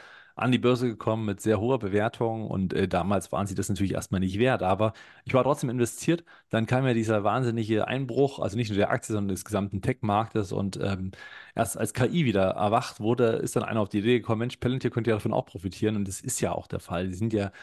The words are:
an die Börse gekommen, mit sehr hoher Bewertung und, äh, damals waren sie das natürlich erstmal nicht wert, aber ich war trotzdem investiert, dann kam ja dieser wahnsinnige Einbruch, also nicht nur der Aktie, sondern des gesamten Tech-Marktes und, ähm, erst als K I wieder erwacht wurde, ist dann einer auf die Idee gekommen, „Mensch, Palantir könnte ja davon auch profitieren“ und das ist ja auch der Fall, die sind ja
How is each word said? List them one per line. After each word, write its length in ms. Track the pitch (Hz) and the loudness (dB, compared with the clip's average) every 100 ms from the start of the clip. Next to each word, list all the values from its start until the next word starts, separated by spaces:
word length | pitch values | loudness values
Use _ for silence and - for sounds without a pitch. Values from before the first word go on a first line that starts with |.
| - - - | -12 -20 -20
an 180 | - 127 | -4 2
die 60 | 123 | 4
Börse 280 | 120 123 123 | 4 2 0
gekommen, 380 | 107 - 110 | -2 -2 0
mit 160 | 110 98 | -2 -2
sehr 180 | 107 107 | 2 2
hoher 220 | 113 131 | 2 0
Bewertung 680 | 104 101 110 - 117 113 107 | 0 0 0 0 -2 -2 -4
und, 260 | 98 95 | -2 0
äh, 140 | - 95 | 0 2
damals 460 | 90 87 101 - | 0 2 0 0
waren 160 | 76 98 | -4 -2
sie 80 | 95 | -4
das 120 | 98 | -4
natürlich 260 | 98 98 | -2 -2
erstmal 260 | - - 95 | -2 -2 -2
nicht 180 | 95 98 | 0 2
wert, 240 | 127 117 | 2 2
aber 300 | 92 95 110 - - - | 0 2 0 -2 -14 -20
ich 100 | - | 0
war 80 | 131 | 2
trotzdem 260 | 127 147 139 | 4 2 -2
investiert, 560 | 123 117 - - 170 - - _ | 0 -2 0 0 -2 -4 -20 _
dann 180 | 113 110 | -2 2
kam 200 | 127 135 | 2 4
ja 80 | |
dieser 300 | 113 110 110 | 2 2 2
wahnsinnige 640 | 101 113 123 117 107 110 - | 2 2 0 -2 0 0 0
Einbruch, 500 | 127 131 120 139 - | -2 -2 2 0 0
also 180 | 101 101 | -4 -2
nicht 120 | 107 | 0
nur 60 | 101 | 2
der 140 | 101 | 2
Aktie, 220 | 123 - | 0 -2
sondern 220 | 107 98 | -2 -2
des 100 | 92 | -4
gesamten 380 | - 104 98 101 | -2 -2 -2 -2
Tech-Marktes 680 | 131 127 107 101 113 113 95 | -2 -2 2 2 2 -2 -2
und, 260 | 101 98 - | -2 -4 -2
ähm, 300 | 98 95 95 - - - - - | -2 -2 -6 -10 -16 -20 -8 -4
erst 200 | 113 - | -2 -2
als 160 | 113 | -4
K 140 | - 127 | 0 0
I 180 | 175 | 2
wieder 260 | 135 98 95 | 2 4 2
erwacht 500 | - 104 117 - - | 2 2 2 0 -2
wurde, 240 | 107 120 | 0 2
ist 320 | 117 113 - - | 2 2 0 -2
dann 80 | |
einer 160 | 107 113 | 0 0
auf 80 | 104 | 0
die 100 | 107 | 0
Idee 220 | 107 120 | 2 2
gekommen, 200 | 101 110 | 2 -2
„Mensch, 180 | 123 - | -2 -2
Palantir 320 | 123 131 123 | -2 0 -2
könnte 200 | 123 113 | -2 0
ja 60 | 107 | 0
davon 160 | 107 | 0
auch 140 | 104 - | -2 -2
profitieren“ 500 | 104 92 - 107 110 | -8 -8 -2 0 0
und 100 | 98 | -4
das 140 | 98 | -6
ist 200 | - - | -6 -4
ja 120 | 95 | -2
auch 160 | 82 - | -4 -6
der 100 | 92 | -10
Fall, 280 | - 87 95 | -6 -4 -4
die 60 | |
sind 180 | 92 113 | -4 0
ja 180 | 107 98 - | 0 -2 -6